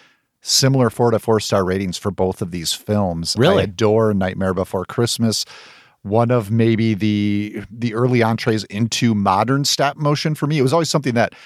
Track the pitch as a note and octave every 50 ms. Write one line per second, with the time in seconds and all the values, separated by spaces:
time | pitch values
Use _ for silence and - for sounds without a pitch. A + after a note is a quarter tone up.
0 | _ _ _ _ _ _ _ _ - - - - - C3+ C3+ C3 B2 A2 - -
1 | A#2+ A#2+ A2+ G2+ - A#2 A2 G#2+ - - G#2+ G2 F#2 F#2 F#2 G2 G2+ F2+ F2 -
2 | - G2+ F2 - F#2 F#2 F2+ - G2+ E2+ F2+ F2 D#2+ - - - - - G#2 G#2
3 | G2 F2+ E2+ E2+ E2 - - G#2 C3 F3+ G3+ - G2 G2+ F2+ F2 A2+ G#2 G#2+ A2+
4 | A2 G#2+ G2+ F#2+ F#2 F#2 - - F#2+ F#2+ F2+ F#2 F2+ - - F#2+ F2+ - - -
5 | A#2+ - - - A#2 A2 G2+ - - - - - - - - - - _ _ _
6 | - G2 G#2 A#2 A#2+ A#2 B2 A#2+ G#2 G2+ A2+ A#2 A2+ A#2 A2+ G#2 A2+ A2+ G#2+ F2+
7 | G#2+ G#2+ G#2 G#2 G#2 G#2 G#2 G#2 G#2 G#2 A2 G#2 G2 - A2+ A#2 A#2+ A#2 G#2 A2+
8 | B2+ B2+ B2+ A#2+ A2+ A2+ A2+ - - A#2+ A2 G#2+ G2 - G2 G#2 A#2 A2+ - -
9 | B2+ A#2 A2 G#2 G2 G2 F#2 G2+ A2+ A#2+ C3+ C#3+ C#3+ - - - C#3 C#3+ C#3 D#3
10 | D3 D3 D3+ - - D#3+ D3+ - D3 C#3+ D#3+ D3 B2+ C3 D3 E3+ D#3+ - - D3+
11 | - C3 A#2 A#2 G#2 - - - -